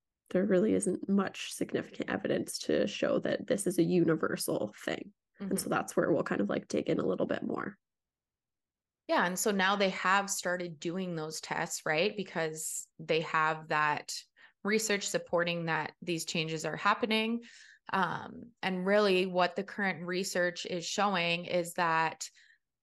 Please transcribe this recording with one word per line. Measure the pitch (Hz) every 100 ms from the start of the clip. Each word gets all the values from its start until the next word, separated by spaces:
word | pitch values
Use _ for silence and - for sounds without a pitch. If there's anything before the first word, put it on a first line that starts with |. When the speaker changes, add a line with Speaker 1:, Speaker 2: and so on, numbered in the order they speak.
| _ _ -
Speaker 1:
there | 185 208
really | 180 220
isn't | 185 185 - -
much | 196 - - -
significant | - - - - - -
evidence | - - - - -
to | - 76 -
show | - - -
that | - - -
this | - 180
is | 175
a |
universal | 170 180 165 160 - - - 160 202 - -
thing. | - 208 _ _ -
And | 196 190
so | -
Speaker 2:
Mm-hmm. |
Speaker 1:
that's | - - 190
where | -
we'll | -
kind | - 180
of, | 202
like, | - -
dig | - -
in | 160
a | -
little | 180 -
bit | -
more. | - - - - _ _ _ _ _ _ _ _ _ _ _ _ -
Speaker 2:
Yeah. | 320 180
And | 185
so | 220
now | 196 190 202
they | 196
have | 185 185 196 190
started | - 180 180 175 151
doing | 170 185 180 160
those | 156 156
tests, | - 156 165 - 160
right? | 156 208 214
Because | - 175 160 160 - - - -
they | 160 165
have | 160 160 156 160 160
that | 151 151 147 - - - _ - _
research | 196 214 214 202 -
supporting | 170 170 170 170 170 165
that | 160 151 -
these | 175 165
changes | - 170 160 160
are | 156 156
happening. | 202 220 220 220 220 233 - - - - -
Um, | 190 165 - - - - -
and | 185 185 190
really | 208 202 185 190
what | 180 175 202
the |
current | 196 - 196 156 175
research | 190 196 185 175 175 -
is | 180 165
showing | - 208 180 170 170 175
is | 180 170
that | - 170 160 160 - - _ - _ _ _